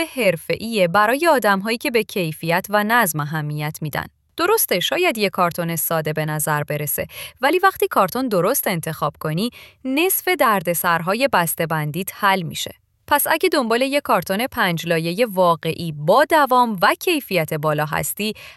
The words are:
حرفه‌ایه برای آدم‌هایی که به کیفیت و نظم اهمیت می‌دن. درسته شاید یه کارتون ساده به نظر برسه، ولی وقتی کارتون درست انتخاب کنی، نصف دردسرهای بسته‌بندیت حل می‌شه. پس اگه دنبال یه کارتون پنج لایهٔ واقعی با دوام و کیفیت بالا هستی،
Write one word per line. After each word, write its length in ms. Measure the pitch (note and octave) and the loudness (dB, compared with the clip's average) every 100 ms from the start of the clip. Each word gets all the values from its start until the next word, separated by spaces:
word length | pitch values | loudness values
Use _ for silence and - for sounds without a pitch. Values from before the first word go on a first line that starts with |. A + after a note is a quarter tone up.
| D#4+ C4+ | -2 0
حرفه‌ایه 720 | G3 E3 - - A3+ A3 F3 | 0 0 -2 -6 -4 0 2
برای 400 | G3 G#3+ C#4 E4+ | 4 4 2 2
آدم‌هایی 500 | C4+ G#3+ F#3+ G#3+ A#3+ | 4 4 2 0 -4
که 140 | D4 | 0
به 120 | A#3 | 0
کیفیت 640 | - G#3 D#3+ D3+ E3 F3 G3 | 0 -2 -4 -4 -2 -2 0
و 140 | G#3 | 0
نظم 360 | G#3 A#3+ F#3+ D#3 | 4 4 2 0
اهمیت 580 | D3 D#3+ D3 D3+ D3+ - | -4 -4 -6 -6 -6 -6
می‌دن. 240 | D3+ - - _ _ - | -6 -6 -8 _ _ -2
درسته 420 | F4 A4+ - F#3+ | 0 2 2 0
شاید 380 | - - F4+ A3+ | 0 0 0 0
یه 120 | G3 | -2
کارتون 460 | - F3 E3+ E3+ E3 | 0 0 0 -4 -4
ساده 380 | - E3 D#3 | -2 -2 -2
به 120 | D#3 D#3 | -4 -4
نظر 380 | D3+ D#3 D3 | -2 -2 -2
برسه، 440 | D3 D3 D3 - - - - - | -2 -6 -4 -6 -8 -12 -18 -2
ولی 180 | C4+ F4 | 0 2
وقتی 280 | F#4+ - G4+ | 2 2 0
کارتون 400 | A#3+ F#3 B3 C4 | 2 2 0 0
درست 400 | F#3+ F#3 C#4+ A3+ | 0 2 0 -2
انتخاب 460 | F3 D#3+ D#3 D3+ - | -4 -4 -4 -6 -4
کنی، 300 | D#3+ D#3+ A#3+ - - _ C4 | -4 -2 -4 -6 -20 _ -4
نصف 420 | C#4 F#4 - F4+ | 0 0 0 -2
دردسرهای 1000 | D#4+ B3 G3 F3 E3+ F3+ E3 E3+ A3+ C4+ | 2 2 2 0 -2 0 0 0 0 2
بسته‌بندیت 760 | F#3+ E3+ - E3 D#3+ D3+ D#3+ G3 | 2 0 -2 -2 -2 -2 -4 -8
حل 280 | - G3 F#3+ | -2 2 2
می‌شه. 300 | D#3 D3 - - _ _ - | -2 -8 -10 -14 _ _ -2
پس 200 | C#4+ - | 0 0
اگه 220 | D#4+ F4+ | 0 2
دنبال 320 | E4 A3+ A#3 | 2 2 0
یه 200 | C4+ C#4+ | 0 0
کارتون 460 | - G#3 E3 G3 C4 | 0 0 0 -4 -4
پنج 400 | B3+ F#3+ E3 E3+ | 0 0 0 -2
لایهٔ 380 | E3 E3 F3+ A#3+ | -2 -2 -2 0
واقعی 640 | F#3 F3 D#3+ E3 - E3+ | 2 2 2 -2 -6 -6
با 340 | D3 D3+ A#3 D#4 | -2 4 4 6
دوام 520 | D#4+ C4 B3+ A#3+ F#3+ | 4 4 4 2 2
و 140 | G#3 F4 | 2 2
کیفیت 540 | F#4 D#4 - F3+ D#3 | 0 -2 0 -2 -2
بالا 320 | D#3 D#3 D3 D3+ | -2 0 0 -2
هستی، 480 | D#3+ D#3 - G#3+ - - | -2 -4 -4 -6 -6 -14